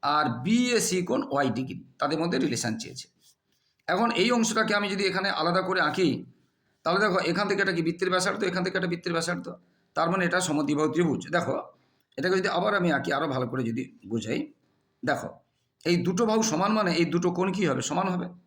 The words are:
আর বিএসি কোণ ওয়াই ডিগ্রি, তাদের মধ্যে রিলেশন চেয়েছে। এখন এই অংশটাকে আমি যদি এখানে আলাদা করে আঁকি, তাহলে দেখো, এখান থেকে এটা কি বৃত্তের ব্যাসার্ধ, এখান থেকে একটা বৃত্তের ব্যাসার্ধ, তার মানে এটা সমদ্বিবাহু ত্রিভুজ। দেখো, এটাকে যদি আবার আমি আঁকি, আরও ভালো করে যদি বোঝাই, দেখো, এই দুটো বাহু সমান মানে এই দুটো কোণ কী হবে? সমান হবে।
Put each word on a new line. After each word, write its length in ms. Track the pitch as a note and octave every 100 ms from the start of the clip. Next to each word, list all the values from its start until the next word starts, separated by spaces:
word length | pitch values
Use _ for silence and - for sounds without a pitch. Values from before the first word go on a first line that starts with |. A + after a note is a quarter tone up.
আর 220 | - D3+ D3 A#2 C3+
বিএসি 540 | A#3 B3 A#3 F3+ F#3 F3
কোণ 120 | C4 C#4
ওয়াই 160 | C#3 C3+ A2
ডিগ্রি, 240 | C3 F2 - _
তাদের 180 | C#3 D#3
মধ্যে 160 | - C3 D3
রিলেশন 280 | A#2 A#2+ A2
চেয়েছে। 240 | - - - _ _ _ _ _ _ _ -
এখন 200 | F3+ A3+ E3+
এই 80 | G#3 B3
অংশটাকে 360 | G#3+ A3 G3 G#3
আমি 80 | G3+
যদি 100 | G3 G3
এখানে 200 | F3+ G3 -
আলাদা 200 | D#3+ F3 F3
করে 120 | F#3 D3+
আঁকি, 220 | E3 F3 B2 - - _ _ _ _
তাহলে 160 | - F#3 G#3
দেখো, 140 | F#3 E3
এখান 140 | F3 G3+
থেকে 120 | G3 G3
এটা 80 | E3+
কি 40 | E3
বৃত্তের 220 | E3+ F#3
ব্যাসার্ধ, 260 | F#3 F#3 G3 G3+
এখান 100 | F3
থেকে 120 | F3+ F#3
একটা 100 | F3+
বৃত্তের 220 | E3+ F3 E3
ব্যাসার্ধ, 280 | E3 F3 - - _ _ _ -
তার 120 | E3
মানে 120 | F#3+ F3
এটা 140 | F3+ F3
সমদ্বিবাহু 420 | D3+ D3 D3 D#3
ত্রিভুজ। 280 | C#3+ E3+ B2+ - F3
দেখো, 200 | B2 C3+ - - _ _ _ -
এটাকে 180 | D#3 F#3+
যদি 100 | F#3 E3+
আবার 140 | G3+ G3+
আমি 100 | F3 C#3+
আঁকি, 120 | C3+ C#3
আরও 100 | D#3 C3
ভালো 100 | B2
করে 100 | C3 A#2
যদি 140 | A#2 - - G2
বোঝাই, 280 | A2+ A2 D#3+ D#4 _ _ _ _ _
দেখো, 260 | A#3+ C3 - - _ _ _ _ D#3+
এই 60 | F3 F3
দুটো 160 | F#3 A3+
বাহু 120 | A3 -
সমান 200 | D#3 G3 A3
মানে 140 | G3 E3
এই 60 | E3+
দুটো 160 | F3 F3+ F3
কোণ 100 | F#3 F#3
কী 80 | F3
হবে? 120 | B2+ B2+
সমান 180 | D#3+ F#3+
হবে। 140 | F3+ E3+ -